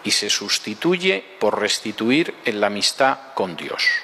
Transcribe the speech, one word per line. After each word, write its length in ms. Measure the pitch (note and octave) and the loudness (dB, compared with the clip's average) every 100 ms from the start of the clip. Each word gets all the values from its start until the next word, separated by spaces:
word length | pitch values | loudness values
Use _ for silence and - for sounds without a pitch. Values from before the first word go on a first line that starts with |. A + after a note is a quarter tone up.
y 60 | G2+ | 0
se 220 | - G#2 | -2 0
sustituye 920 | - G2+ - - G#2+ E3 F3+ F#3 F#3+ - - | -2 0 -4 -4 -2 0 2 2 0 -4 0
por 200 | G#2+ G#2+ | 0 2
restituir 720 | G#3 - A2 G#2 A2 C#3 E3+ - - | 0 0 -4 -2 2 2 2 -2 -4
en 140 | G#2 | 0
la 80 | G#2 | 0
amistad 520 | G#2 - - C3+ C3+ - - | 0 -2 2 2 2 -6 -4
con 200 | F#2+ D#2+ | -4 -4
Dios. 280 | - - - - | -8 -2 0 0